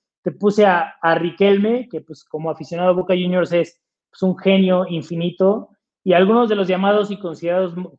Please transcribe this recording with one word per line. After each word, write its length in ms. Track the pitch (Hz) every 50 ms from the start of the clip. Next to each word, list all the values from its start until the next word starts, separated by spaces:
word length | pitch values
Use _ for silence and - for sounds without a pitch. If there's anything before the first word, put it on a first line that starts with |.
| _ _ _ _ -
Te 80 | 180
puse 340 | 139 - 196 208 202 214 208
a, 300 | 196 180 170 165 - - _
a 140 | - 165 165
Riquelme, 720 | 170 165 175 - - 196 202 202 196 202 214 233 247 247 -
que, 120 | - 156
pues, 220 | - - 151 - _
como 280 | _ - 156 156 160
aficionado 380 | 151 - 156 - 175 170 180 185
a 40 | 180
Boca 200 | 180 180 - 185
Juniors 400 | 180 180 180 180 180 175 170 170
es, 260 | 175 165 165 - _ _ _ _ _ _ _
pues, 140 | _ - -
un 140 | 190 180 185
genio 480 | - 190 190 190 190 185 185 180 185 180
infinito, 800 | 175 165 - - 175 165 170 180 175 - 185 190 208 233 - - _ _ _ _ _ _ -
y 100 | 190 175
algunos 360 | 175 190 190 220 240 240 220
de 60 | 214
los 120 | 208 196 175
llamados 440 | 185 180 190 196 208 208 208 202
y 80 | 202 -
considerados 540 | - 175 156 139 165 170 175 185 190 180 170 175
m-, 120 | 185 - -